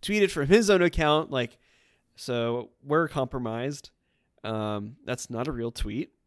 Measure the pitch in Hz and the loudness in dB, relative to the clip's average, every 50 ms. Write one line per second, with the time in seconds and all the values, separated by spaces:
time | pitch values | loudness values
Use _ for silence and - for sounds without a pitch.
0 | - - 208 214 202 185 - 156 143 139 190 226 226 196 202 185 175 175 - - | -4 0 2 2 2 2 2 -2 4 6 6 6 6 6 6 6 6 4 2 2
1 | 160 151 151 156 160 - 147 131 120 117 - _ _ _ _ _ _ _ _ _ | 2 4 4 2 2 0 -2 -2 -2 -2 -6 _ _ _ _ _ _ _ _ _
2 | _ _ _ - - - 123 120 117 117 117 123 117 - _ _ _ 139 147 160 | _ _ _ -16 -8 -4 -2 -2 -2 -2 -2 -4 -6 -10 _ _ _ 0 0 2
3 | 165 147 - 147 131 123 - 131 123 113 110 117 123 139 147 - - - _ _ | 2 0 -2 -4 -4 -4 -4 -6 -6 -6 -6 -4 -6 -6 -8 -8 -14 -20 _ _
4 | _ _ _ _ _ _ _ _ - 113 110 110 107 107 107 104 101 107 127 _ | _ _ _ _ _ _ _ _ -8 -6 -4 -4 -4 -4 -4 -6 -8 -10 -14 _
5 | _ - 123 - - - 120 117 127 151 139 120 117 117 113 - - 104 101 123 | _ -8 -8 -8 -8 -8 -6 -6 -4 -4 -4 -4 -6 -6 -4 -6 -6 -4 -4 -6
6 | 160 - _ _ _ | -6 -8 _ _ _